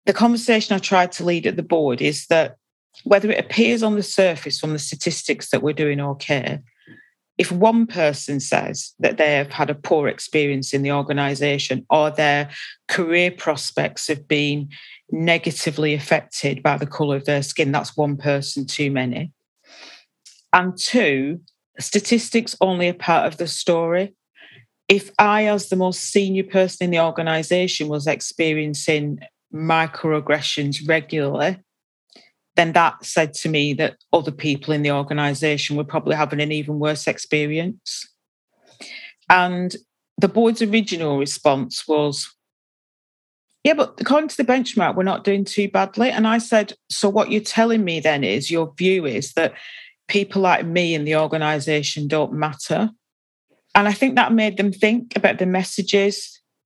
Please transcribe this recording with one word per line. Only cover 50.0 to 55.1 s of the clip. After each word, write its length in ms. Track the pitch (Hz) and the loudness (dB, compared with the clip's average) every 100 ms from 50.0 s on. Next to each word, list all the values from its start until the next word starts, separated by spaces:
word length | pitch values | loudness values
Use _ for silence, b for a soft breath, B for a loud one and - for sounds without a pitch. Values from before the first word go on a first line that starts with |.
| - | -2
people 340 | 208 196 196 | -2 0 2
like 240 | 185 - | 2 2
me 300 | 170 170 170 | 2 0 0
in 100 | 160 | 0
the 120 | 147 156 | 0 0
organisation 920 | 156 160 151 151 151 151 147 151 147 | 0 0 0 -2 0 -2 -2 -4 -2
don't 280 | 156 147 | 0 0
matter." 560 | 151 151 135 - 160 220 - _ _ _ _ _ _ _ | -2 -4 -4 -4 0 0 -4 _ _ _ _ _ _ _
And 140 | 202 208 | 2 2
I 40 | |
think 220 | 202 269 | 2 2
that 180 | 262 - | 2 4
made 260 | 226 214 196 | 4 2 0
them 120 | 202 | -2
think 440 | 190 214 240 240 | 2 2 2 -2